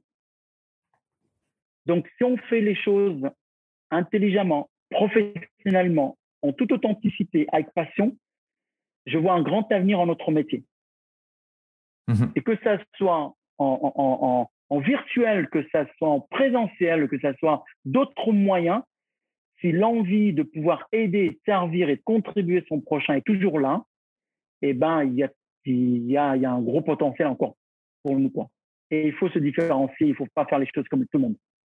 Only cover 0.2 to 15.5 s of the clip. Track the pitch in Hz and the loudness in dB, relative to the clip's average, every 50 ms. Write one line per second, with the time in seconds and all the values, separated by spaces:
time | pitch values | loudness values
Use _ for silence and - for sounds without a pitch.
0.2 | _ _ _ _ _ _ _ _ _ _ _ _ _ _ _ _ _ _ _ _ | _ _ _ _ _ _ _ _ _ _ _ _ _ _ _ _ _ _ _ _
1.2 | _ _ _ _ _ _ _ _ _ _ _ _ - 143 170 175 - - _ - | _ _ _ _ _ _ _ _ _ _ _ _ -4 -2 0 0 -2 -4 _ -2
2.2 | 240 247 254 233 - - 233 226 208 208 196 180 - 214 202 202 202 202 175 139 | 0 0 0 0 -2 -2 0 0 2 2 0 0 0 0 2 2 2 0 -2 -2
3.2 | 131 139 - _ _ _ _ _ _ _ _ _ _ - 156 165 180 - - 214 | -6 -8 -8 _ _ _ _ _ _ _ _ _ _ -4 -2 -2 -2 0 0 2
4.2 | 196 208 185 202 196 180 156 147 147 - _ _ _ - - - 208 208 - 226 | 2 2 2 2 0 0 0 -2 -2 -6 _ _ _ -4 -2 0 0 2 2 2
5.2 | 208 208 208 175 175 - _ _ - 196 190 185 180 180 170 156 135 135 - _ | 0 0 -4 -10 -14 -14 _ _ -2 0 2 2 4 4 2 2 0 -2 -4 _
6.2 | _ _ _ _ - 147 135 - 254 208 277 220 - 220 214 - - 208 - - | _ _ _ _ -4 -4 -2 0 0 0 0 0 0 -2 -2 0 -2 -4 -2 -2
7.2 | 196 - - 165 151 - - 156 151 - - 180 165 160 - - 202 233 277 - | -6 -2 0 -2 -2 0 0 -2 -2 -2 -4 -6 -6 -4 -2 -2 -2 -2 -2 -4
8.2 | _ _ _ _ _ _ _ _ _ _ _ _ _ _ _ _ - - 123 160 | _ _ _ _ _ _ _ _ _ _ _ _ _ _ _ _ -12 -4 -2 0
9.2 | 160 190 185 175 151 127 160 214 214 214 220 196 185 196 208 180 175 170 165 160 | 2 2 2 2 2 0 0 0 0 0 0 2 2 2 2 2 2 0 0 -2
10.2 | - - 156 156 147 - - - - _ _ _ _ _ _ _ _ _ _ _ | -2 -2 0 0 0 -2 -4 -8 -8 _ _ _ _ _ _ _ _ _ _ _
11.2 | _ _ _ _ _ _ _ _ _ _ _ _ _ _ _ _ - - 120 104 | _ _ _ _ _ _ _ _ _ _ _ _ _ _ _ _ -4 -2 0 2
12.2 | 123 - - - - - 220 202 - 233 208 180 - _ - - 196 185 175 160 | 2 0 0 -2 0 0 -2 0 0 0 0 -2 -4 _ -8 -2 0 0 0 0
13.2 | 147 139 - _ _ _ _ - 143 135 131 127 - 139 - - 139 135 127 - | -2 -6 -10 _ _ _ _ -4 -2 0 0 0 -2 -4 -2 0 0 0 0 0
14.2 | 139 131 123 123 120 - _ _ _ - 143 147 139 165 277 269 - - - 247 | 0 0 0 0 0 -2 _ _ _ -4 -4 -2 0 0 -2 -2 -2 -4 -2 0
15.2 | 240 220 214 190 156 - | 2 2 2 0 0 -2